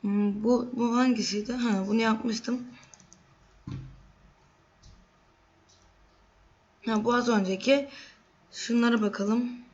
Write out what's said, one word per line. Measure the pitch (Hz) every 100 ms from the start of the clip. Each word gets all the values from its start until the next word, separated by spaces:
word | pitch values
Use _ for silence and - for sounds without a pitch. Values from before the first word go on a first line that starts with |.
Hmm, | 208 202 208 202
bu, | 220 247 247
bu | - 240 240
hangisiydi? | 254 240 202 202 214
Ha, | 247 240 196 190
bunu | 220
yapmıştım. | 226 220 240 220 - 247 - - - - - - _ _ _ _ - - - - - _ - _ _ _ _ _ - - _ _ _ _ _ _ _ _ _ _ _ _ _ _ _ _ _ _ -
Ha, | 220
bu | 220
az | 240 240
önceki. | 220 190 190 247 277 277 - - - _ _ _
Şunlara | - - 233 233 233
bakalım. | 208 202 202 226 247 - -